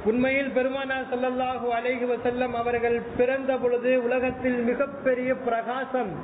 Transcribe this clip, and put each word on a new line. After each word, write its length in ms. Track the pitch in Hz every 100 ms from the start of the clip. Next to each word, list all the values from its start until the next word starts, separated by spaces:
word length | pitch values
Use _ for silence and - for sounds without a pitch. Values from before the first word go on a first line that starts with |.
உண்மையில் 460 | 202 240 262 269 269
பெருமானார் 560 | 226 254 269 269 262 254
ஸல்லல்லாஹு 540 | 247 254 254 254 254 240
அலைஹி 380 | 233 240 254 247
வஸல்லம் 460 | 240 247 247 254
அவர்கள் 500 | 233 240 240 233 240 233 -
பிறந்த 400 | 247 269 262 262
பொழுது 460 | 240 240 240 254
உலகத்தில் 520 | 240 254 254 254 254 247
மிகப்பெரிய 800 | 233 240 277 - 262 247 254 254
பிரகாசம் 760 | 247 226 226 254 254 254 214 151